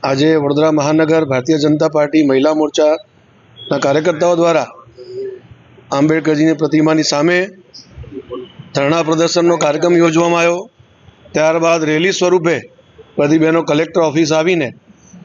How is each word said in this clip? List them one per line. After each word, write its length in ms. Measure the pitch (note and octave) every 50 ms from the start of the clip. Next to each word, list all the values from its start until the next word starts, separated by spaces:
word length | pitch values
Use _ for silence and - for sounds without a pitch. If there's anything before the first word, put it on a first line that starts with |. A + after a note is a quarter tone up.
| -
આજે 320 | C#3 C3+ C3+ D3 D#3 D#3+
વડોદરા 360 | D#3 C#3+ C#3+ C#3+ C#3+ D#3 D#3+
મહાનગર 540 | D#3 D3+ C#3 D3 D#3 D#3 D#3+ D3+ D#3+ D#3+ D#3+
ભારતીય 320 | C#3 C3 B2+ B2 D3 D#3+ D3+
જનતા 300 | C#3+ D#3 D3+ D3+ D#3 D#3+
પાર્ટી 380 | D3+ D3+ D3 D3 D3 D#3 D3+
મહિલા 280 | C#3 C3+ C3+ C3+ D3+ D#3
મોરચાના 1200 | D#3 D3+ D3 - - D3+ D3+ D#3 E3 - _ _ _ _ _ _ _ _ _ _ - - - D3 C#3+
કાર્યકર્તાઓ 580 | - C#3 C#3 D3 D#3 F3+ E3+ D3+ F3 F3 F3
દ્વારા 320 | E3 E3+ E3+ E3 D#3 B2+ - - - - - - - B2 B2 B2 B2+ C3 B2+ - - - - - - - - - - - -
આંબેડકરજીની 600 | C#3 C#3 C#3+ D#3 D#3 D#3+ D3 D#3 D#3 D3 - D#3+ D#3+
પ્રતિમાની 500 | C#3+ D#3+ C#3+ D3+ D#3 D#3 D#3+ D#3 D#3+ D3+
સામે 440 | - D3 D3 D3 E3+ F3 F3+ F#3 G3 F#3+ - - _ _ - - - - - - - - C3 - - - - - - - - - - -
ધરણા 280 | C#3 C#3 C#3+ D#3+ E3+ E3
પ્રદર્શનનો 540 | D3+ E3 D#3+ E3 E3 D#3+ F3 E3+ E3+ E3+ D#3+
કાર્યક્રમ 400 | E3+ D3+ C#3+ D#3 D#3+ F3 F3 E3+
યોજવામાં 420 | E3+ E3+ D#3 E3 E3+ E3+ E3+ E3+
આવ્યો. 300 | E3+ E3+ F3 F3 G3+ A#3+ _ _ - _ _ _ _ - _ _ _ - -
ત્યારબાદ 500 | D3+ D3+ D#3+ D#3+ E3+ E3 E3 E3 E3+ D#3+
રેલી 280 | D3+ D3+ D#3 E3+ F#3+
સ્વરૂપે 500 | F#3 - F#3 F3+ F3 F#3 D#3+ E3+ D#3+ B2+ - - - _ _ _ _ - - _ _ -
બધી 200 | C#3+ D3 D#3 D#3+
બહેનો 260 | D#3+ D#3+ D#3+ E3 D#3+
કલેક્ટર 380 | D#3+ D3+ D3 E3 E3 - E3+
ઓફિસ 300 | E3 D#3 C3+ D#3+ E3 D3
આવીને 400 | D#3 D#3 D#3+ F3 F#3 E3+ C#3+ A#2+ - - _ _ - _ _ - - - -